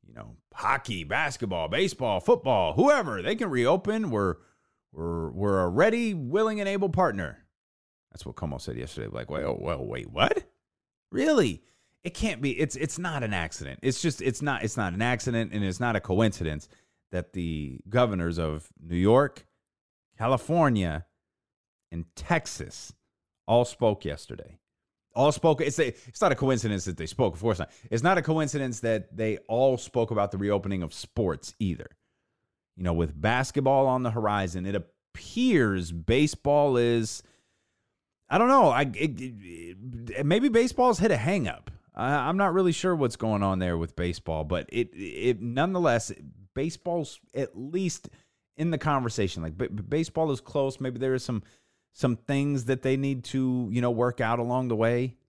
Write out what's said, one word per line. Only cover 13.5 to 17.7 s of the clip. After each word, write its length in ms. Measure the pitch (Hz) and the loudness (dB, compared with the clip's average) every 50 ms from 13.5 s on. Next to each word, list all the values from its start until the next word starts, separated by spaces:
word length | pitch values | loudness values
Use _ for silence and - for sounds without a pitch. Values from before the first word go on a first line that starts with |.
| - - - 67 65 - | -8 -10 -12 -12 -12 -2
It's 180 | - 135 127 - | -2 -2 -2 0
just, 220 | - 165 135 - | -2 -2 -2 0
it's 180 | 87 131 117 - | -2 -4 -2 -2
not, 240 | 143 147 131 98 - | -4 -4 -2 -2 -4
it's 140 | 113 - 117 | -4 -2 -2
not 160 | 104 92 87 | -2 -2 0
an 80 | 98 | 0
accident, 500 | 113 120 127 117 - 127 117 113 113 - | 0 0 0 -2 -2 -2 -2 -2 -2 -2
and 100 | - 107 | -2 -2
it's 160 | 101 95 90 - | -2 -2 -2 -2
not 160 | 120 120 110 | -2 0 0
a 60 | 98 | -2
coincidence 680 | - - 92 101 113 107 92 - 85 78 76 73 - _ _ _ _ _ _ _ _ _ | 0 0 2 4 4 2 2 0 -4 -4 -4 -6 -10 _ _ _ _ _ _ _ _ _
that 200 | - 90 80 _ | -8 -8 -6 _
the 480 | - 92 85 82 80 78 76 67 | -6 -6 -4 -4 -4 -4 -6 -8